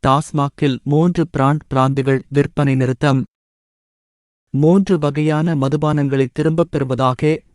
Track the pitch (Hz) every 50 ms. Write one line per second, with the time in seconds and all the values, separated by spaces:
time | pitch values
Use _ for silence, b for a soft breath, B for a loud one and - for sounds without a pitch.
0 | - 131 135 143 156 - - 151 139 143 _ - 151 143 127 120 _ 139 147 151
1 | 165 180 175 175 160 160 - 139 135 135 147 151 - _ 143 135 131 131 139 139
2 | 127 139 135 131 - _ 135 143 143 - _ - 143 139 135 131 131 123 127 _
3 | - 147 139 135 113 - _ _ _ _ _ _ _ _ _ _ _ _ _ _
4 | _ _ _ _ _ _ _ _ _ _ - 135 147 160 180 196 196 - 190 165
5 | 147 147 139 151 151 156 156 151 160 175 165 143 135 135 147 151 156 151 151 147
6 | 143 139 135 135 135 123 _ 151 151 160 160 165 170 165 - 147 139 127 127 123
7 | 131 127 127 - - 151 156 156 _ _